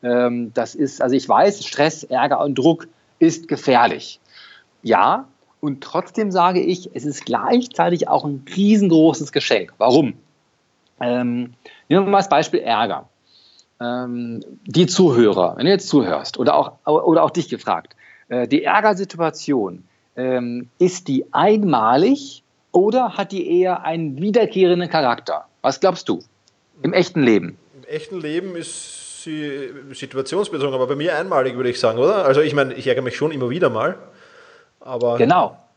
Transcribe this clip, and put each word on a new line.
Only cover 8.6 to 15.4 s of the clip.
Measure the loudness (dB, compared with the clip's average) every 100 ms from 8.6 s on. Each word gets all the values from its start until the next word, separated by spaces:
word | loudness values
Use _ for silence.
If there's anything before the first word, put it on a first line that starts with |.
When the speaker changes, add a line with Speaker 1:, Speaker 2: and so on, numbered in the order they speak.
| 4 4 6 6 4 2 -4
Speaker 1:
Geschenk. | -4 0 0 -2 _
Warum? | 4 4 2 -4 _ _ _ _ _ _ _ _
Ähm, | -4 -2 -2 -4 -8 _ -20 -20 _
nehmen | 2 4
wir |
mal | 2
das | 4
Beispiel | 2 2 -2
Ärger. | 0 0 0 -4 -10 _ _ _ _ _ _ _
Ähm, | -8 -8 -8 -8 -8 -12 -14 -20 -4
die | 0 2
Zuhörer, | 4 4 6 4 4